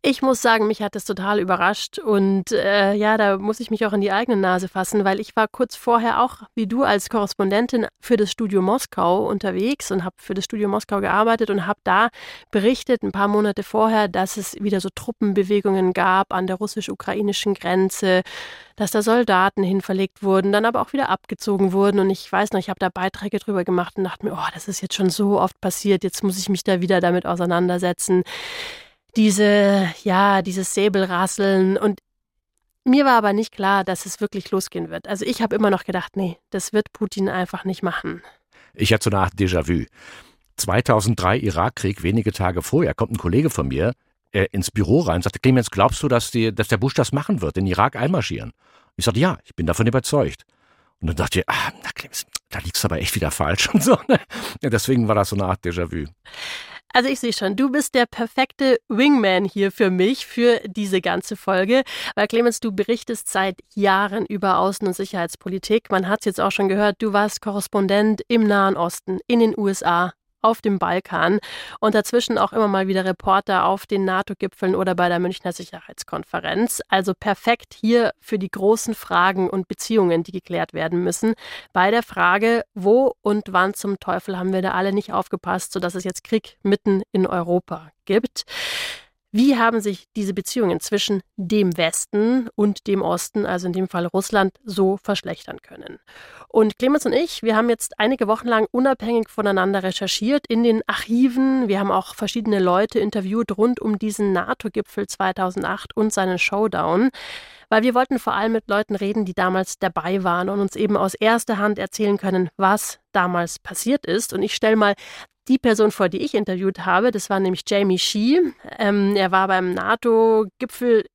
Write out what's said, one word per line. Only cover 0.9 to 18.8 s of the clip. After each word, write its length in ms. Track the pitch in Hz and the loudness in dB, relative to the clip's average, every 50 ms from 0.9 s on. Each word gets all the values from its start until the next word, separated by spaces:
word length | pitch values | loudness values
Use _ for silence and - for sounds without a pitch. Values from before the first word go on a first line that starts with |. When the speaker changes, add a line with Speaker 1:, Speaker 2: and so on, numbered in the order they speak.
| - | -6
Speaker 1:
das 100 | 214 - | -8 -6
total 360 | - 196 185 190 196 208 208 | -6 -6 -4 -2 -2 0 0
überrascht 580 | 180 185 185 175 170 185 208 - - - - - | 0 0 0 2 2 0 0 -2 -8 -10 -10 -8
und, 540 | 349 247 214 202 190 196 196 196 180 - 226 | -2 0 2 2 4 2 2 0 -2 0 -2
äh, 400 | - - 196 202 208 196 196 202 | 0 2 2 2 2 2 2 2
ja, 240 | 208 208 214 220 | 2 2 2 2
da 220 | 214 214 202 196 190 | 2 2 2 2 0
muss 220 | 190 208 220 - | -2 -4 -4 -4
ich 100 | 233 - | -4 -4
mich 140 | 226 208 226 | -2 -2 -2
auch 60 | 208 190 | 0 0
in 100 | 202 196 | 0 0
die 100 | 202 190 | 0 0
eigene 240 | 202 233 247 240 | -2 0 0 0
Nase 320 | 196 190 185 185 180 185 180 | 2 2 2 2 0 -2 -4
fassen, 360 | _ 190 185 - - 208 196 | _ -6 -4 -2 0 0 2
weil 160 | 196 190 196 | 2 0 -2
ich 140 | 214 - - | -4 -6 -2
war 140 | - 220 214 | -2 -2 -2
kurz 260 | - - 254 - - | 0 -4 -4 -4 -4
vorher 480 | - - - 233 233 226 233 - - 240 | -8 -2 2 2 2 2 2 2 2 0
auch, 200 | 254 - - 214 - _ | 0 -2 -10 -20 -12 _
wie 120 | - 220 | -4 -4
du, 180 | 190 220 247 277 | -2 0 0 2
als 240 | - 208 202 - - | 2 2 0 0 -2
Korrespondentin 760 | - 226 202 196 - - 202 190 196 208 240 240 - 240 214 - _ _ | -2 -2 -2 -2 -2 -2 0 0 2 0 0 0 0 -2 -2 -2 _ _
für 160 | - - 247 | -2 0 2
das 140 | 208 208 196 | 2 2 -2
Studio 320 | - - 233 202 196 196 185 | -2 -4 -4 0 0 2 2
Moskau 640 | 190 220 269 - - - - 180 170 180 196 220 | 2 0 0 -2 -6 -4 -2 2 2 2 2 2
unterwegs 640 | - 214 196 - 196 185 185 196 240 285 - - - | -2 -2 -2 -4 -4 -2 -2 -2 -2 -2 -4 -4 -4
und 140 | 190 190 175 | -4 -4 -4
hab 100 | 185 - _ | -4 -10 _
für 160 | - - 190 | -10 -8 -6
das 100 | 190 190 | -6 -6
Studio 240 | - - 214 208 202 | -6 -4 -2 -2 0
Moskau 320 | 196 214 - - 208 202 | 0 -2 -2 -2 -4 -2
gearbeitet 500 | 196 190 170 202 220 226 226 226 226 208 | 0 0 2 2 2 2 2 0 0 0
und 160 | 202 196 165 | 0 -2 -2
hab 120 | 185 208 _ _ | -2 -6 _ _
da 260 | - 185 196 220 233 _ - - - - - - _ | 2 2 4 2 2 _ -8 -20 -18 -20 -20 -20 _
berichtet, 520 | - 208 196 226 262 - - - 254 226 - | -2 2 2 2 2 2 0 -2 -2 0 0
ein 80 | 202 | -4
paar 160 | 185 196 202 | -2 0 0
Monate 360 | 208 208 208 208 208 196 - 196 | 2 2 2 2 2 0 -4 -8
vorher, 440 | - - 220 220 220 220 214 208 | -4 2 2 4 4 4 2 2
dass 300 | 196 175 180 190 190 - | 2 0 -2 -2 -2 -4
es 180 | 214 190 - - - | -8 -8 -10 -10 -6
wieder 200 | 202 208 196 190 | -2 -2 0 0
so 100 | 180 190 _ | -2 -4 _
Truppenbewegungen 1000 | - - - 233 _ 226 202 196 208 196 185 208 208 196 208 190 190 185 180 185 | -8 -10 -10 -4 _ 0 2 2 2 2 2 2 0 2 2 2 2 2 2 2
gab 400 | - 175 185 185 190 196 _ - | 2 2 2 2 2 0 _ -2
an 140 | 185 185 | -4 -2
der 100 | 185 185 | -2 -4
russisch-ukrainischen 1000 | 180 214 208 - 220 202 - 196 - - - 196 208 208 202 202 - - 208 196 | -4 -6 -6 -6 -8 -8 -8 -10 -8 -6 -6 -4 -2 -2 -2 -2 -2 -2 -2 -2
Grenze, 680 | - - 180 180 190 190 190 - - - 190 185 180 185 - - - - - - - - - _ | -2 -2 0 2 2 2 2 0 -2 0 2 2 2 2 -2 -10 -14 -14 -14 -16 -20 -20 -20 _
dass 160 | - | -4